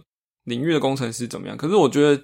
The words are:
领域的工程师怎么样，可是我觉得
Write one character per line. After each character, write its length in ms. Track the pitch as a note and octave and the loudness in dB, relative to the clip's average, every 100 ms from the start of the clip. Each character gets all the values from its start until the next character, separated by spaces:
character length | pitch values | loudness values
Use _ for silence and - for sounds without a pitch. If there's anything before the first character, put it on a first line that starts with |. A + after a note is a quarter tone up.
| _ _ _ _ | _ _ _ _
领 180 | - A#2 | -10 -6
域 120 | D#3 | -2
的 60 | D#3 | 0
工 160 | C#3 C3+ | 0 -2
程 160 | A#2 | -6
师 160 | A2+ A#2+ | -8 -10
怎 120 | - | -10
么 80 | F#2+ | -12
样， 100 | A2 | -8
可 100 | D#3 | 0
是 80 | G#3 | 4
我 140 | C#3+ | 4
觉 120 | B2 | 4
得 200 | D3 C#3+ | 4 2